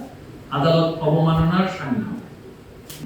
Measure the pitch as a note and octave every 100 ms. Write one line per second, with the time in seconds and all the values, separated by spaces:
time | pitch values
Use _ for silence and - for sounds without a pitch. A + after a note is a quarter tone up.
0 | - - - - - C#3+ D#3+ E3 E3 D#3+
1 | D#3 D#3+ D#3+ D#3+ E3 F#3 F#3 - C#3+ A2
2 | - - - - - - - - - -